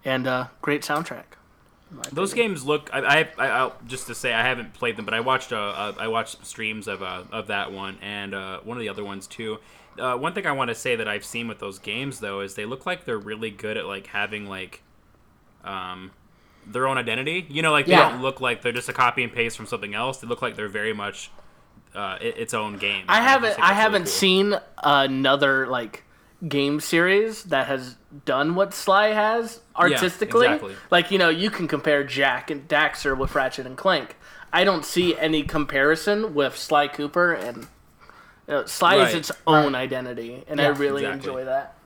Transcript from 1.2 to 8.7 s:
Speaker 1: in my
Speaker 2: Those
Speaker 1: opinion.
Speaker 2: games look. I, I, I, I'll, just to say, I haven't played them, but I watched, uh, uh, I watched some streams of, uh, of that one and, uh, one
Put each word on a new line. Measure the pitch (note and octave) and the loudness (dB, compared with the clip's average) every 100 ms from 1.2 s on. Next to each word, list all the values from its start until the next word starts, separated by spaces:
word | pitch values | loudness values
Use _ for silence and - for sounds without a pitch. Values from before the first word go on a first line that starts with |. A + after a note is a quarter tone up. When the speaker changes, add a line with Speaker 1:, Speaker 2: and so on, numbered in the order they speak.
| - - _ _ _ _ _ | -16 -20 _ _ _ _ _
Speaker 1:
in | C#3+ | -14
my | - | -10
Speaker 2:
Those | C#3 G3 | -4 -4
Speaker 1:
opinion. | A#3+ A3+ | 0 0
Speaker 2:
games | E3+ C3 | 0 -2
look. | D3+ C#3+ | -2 0
I, | C3+ | -2
I, | C3 D3 D#3+ - | 4 4 4 -2
I, | C3 | 0
I'll, | A2+ C3 - A#2 | 2 0 -4 -12
just | B2+ - | -10 -10
to | A#2 | -6
say, | B2+ | -2
I | A2+ | 0
haven't | B2 B2 A2+ | 0 -2 -8
played | - A#2+ A2 | -4 -4 -4
them, | G#2+ | -4
but | |
I | A2 | -2
watched, | B2 C3 - | 0 0 0
uh, | A2+ | -6
uh, | G#2 G2 G#2 G2 | -4 -4 -6 -6
I | A2+ | -4
watched | A2+ A2 - | -2 -4 -10
some | |
streams | - - A2 A2 G#2 | -18 -8 -8 -6 -8
of, | F#2+ | -8
uh, | F#2+ F#2 F2+ | -8 -10 -10
of | A2+ G#2 | -10 -6
that | G2+ G2+ | -4 -4
one | G2 G2 F#2+ | -8 -10 -10
and, | G2+ G#2 G2+ | -10 -10 -8
uh, | G2 F#2+ F#2+ | -8 -10 -12
one | G#2+ | -10